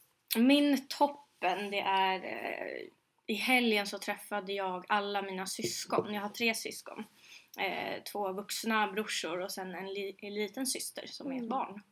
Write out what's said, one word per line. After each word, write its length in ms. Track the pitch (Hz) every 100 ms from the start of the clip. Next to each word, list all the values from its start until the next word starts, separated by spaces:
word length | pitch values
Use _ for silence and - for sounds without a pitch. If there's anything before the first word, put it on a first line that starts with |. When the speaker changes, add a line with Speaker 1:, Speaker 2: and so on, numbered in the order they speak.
| _ _ - 226
Speaker 1:
min 500 | 254 285 294 269 -
toppen, 840 | - 285 - - - 180 180 202
det 80 | 202
är, 440 | 196 190 190 185
eh, 560 | - - - - - 67 - - _ _ -
i 60 |
helgen 540 | 208 240 254 240 208 202
så 120 | 202
träffade 540 | - 196 - 208 190
jag 320 | 196 190 180 180
alla 320 | 208 202 202
mina 240 | 196 185
syskon. 680 | 190 - - - - - 208
Jag 80 | 208
har 80 | 208
tre 260 | - 233
syskon. 480 | 220 - - - - 214 _ - - _ -
Eh, 440 | 190 165 - - -
två 200 | 202 196
vuxna 540 | 190 202 - 226 220 202
brorsor 480 | 190 208 - 160 180
och 120 | 190
sen 240 | 190 185
en 180 | 175 190
li-, 220 | 196 196 190
en 120 | 208
liten 340 | 208 208 254 262
syster 400 | - - - -
som 200 | - 285
är 40 |
ett 40 | 262
Speaker 2:
Mm. 100 | 226
Speaker 1:
barn. 320 | 262 - 202 -